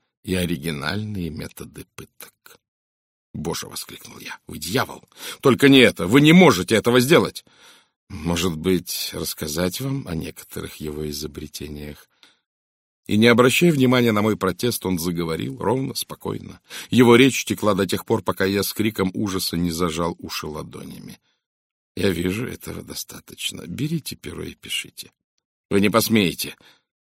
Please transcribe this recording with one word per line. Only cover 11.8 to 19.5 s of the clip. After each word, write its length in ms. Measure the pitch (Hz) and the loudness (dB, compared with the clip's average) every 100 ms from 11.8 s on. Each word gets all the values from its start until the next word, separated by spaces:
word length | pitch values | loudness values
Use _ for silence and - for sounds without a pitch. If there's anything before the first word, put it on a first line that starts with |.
| 73 73 _ _ _ _ _ _ _ _ _ _ - | -14 -16 _ _ _ _ _ _ _ _ _ _ -4
И, 100 | 104 | 2
не 120 | 117 | 6
обращая 440 | 120 123 - 175 | 6 4 4 2
внимания 400 | 147 127 127 117 | 4 4 4 2
на 100 | 107 | 2
мой 140 | 107 104 | 0 0
протест, 480 | 95 90 120 - | -2 -2 -4 -4
он 140 | 95 90 | -4 -2
заговорил 600 | 87 85 82 80 123 131 | -4 -4 -4 -4 -6 -6
ровно, 360 | 90 131 135 | -4 -2 -4
спокойно. 680 | - - 76 - 104 - - _ - - | -8 -10 -10 -8 -8 -12 -20 _ -16 -2
Его 260 | 113 120 117 | 4 8 8
речь 280 | 135 - | 6 4
текла 300 | - - 104 | -4 -2 0
до 120 | 95 95 | 0 0
тех 180 | 98 | -2
пор, 180 | - 107 | -2 -4
пока 220 | 101 - | -2 -2
я 180 | 98 98 | 0 0
с 100 | 95 | -2
криком 380 | - 107 107 95 | -2 -4 0 -2
ужаса 420 | 90 104 92 - | -2 -4 -4 -4